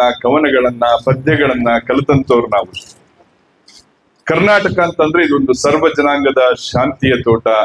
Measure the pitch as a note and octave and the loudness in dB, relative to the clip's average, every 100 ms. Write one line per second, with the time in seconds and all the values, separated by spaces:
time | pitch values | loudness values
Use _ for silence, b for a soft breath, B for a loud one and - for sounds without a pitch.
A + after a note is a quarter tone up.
0 | B2 A#2+ A#2+ D3 D3 C3 B2 A#2+ A#2+ A#2 | 0 0 -2 0 2 0 0 0 0 0
1 | - B2+ C#3 D3+ C#3 B2 A#2 A#2 - C3 | 0 -2 0 0 0 -2 -2 -2 -2 -2
2 | C#3 C#3 C3 B2 A2+ G#2 F#2 - - - | 0 0 0 0 0 -2 -4 -10 -20 -20
3 | _ _ _ _ _ _ _ - _ _ | _ _ _ _ _ _ _ -20 _ _
4 | _ _ - D#3+ G3+ G#3 F#3+ - - - | _ _ -4 0 2 2 0 -2 -2 0
5 | D#3 E3 D#3 C#3+ C3+ B2+ C#3+ D3+ D#3+ D3+ | 0 0 0 0 0 0 0 0 0 0
6 | C#3+ C#3+ C#3+ C3 B2+ A#2 - A#2+ C3 C#3 | 0 0 0 2 2 0 -4 -2 -2 -2
7 | C3 B2 A#2 A2+ A2+ A2 | -2 0 0 0 0 0